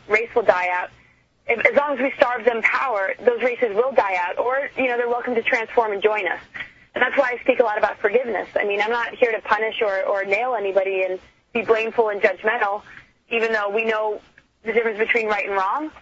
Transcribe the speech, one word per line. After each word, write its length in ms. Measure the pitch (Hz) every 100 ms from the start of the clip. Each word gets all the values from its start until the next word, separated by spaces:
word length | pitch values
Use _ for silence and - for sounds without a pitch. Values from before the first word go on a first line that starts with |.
| -
race 200 | 214 233
will 80 | 240
die 260 | 202 180 180
out, 200 | 180 190 - _ _ _ _ -
if, 180 | 202
as 100 | - 233
long 180 | 294
as 60 | 262
we 120 | 269 -
starve 280 | 247 247
them 160 | 220 226
power, 520 | 202 254 262 208 190 -
those 160 | 247 240
races 320 | 247 233 240
will 180 | 196 262
die 240 | 240 202 185
out, 180 | 175 -
or, 300 | 233 269 285 -
you 120 | 262
know, 100 | 240
they're 100 | 240
welcome 260 | 240 240 226
to 60 |
transform 500 | 220 254 220 - 220
and 100 | 202
join 240 | 208 214 180
us. 120 | - - - - - _
And 100 | -
that's 140 | 247 262
why 140 | 247
I 80 | 240
speak 220 | - 247
a 20 |
lot 160 | 233 214
about 220 | 208 -
forgiveness. 480 | 208 226 247 185 202 -
I 80 |
mean, 160 | 208 202
I'm 80 | 208
not 240 | 240 226
here 160 | - 240
to 100 | 214
punish 400 | - 208 220 208
or, 220 | 214 190
or 220 | - 196
nail 300 | 196 196 254
anybody 500 | 233 202 190 190 190
and 160 | 185 185 - _ _
be 100 | 233
blameful 460 | 214 220 226 220 214
and 120 | 208
judgmental, 640 | 214 180 214 240 208 208 - - - _ _
even 220 | 233 226
though 180 | 220 202
we 140 | 208
know 360 | 226 214 214 214 - _ _ _
the 80 | 226
difference 260 | 214 226 208
between 300 | 220 240 214
right 180 | 208 196
and 80 |
wrong. 360 | 196 190 254 311 -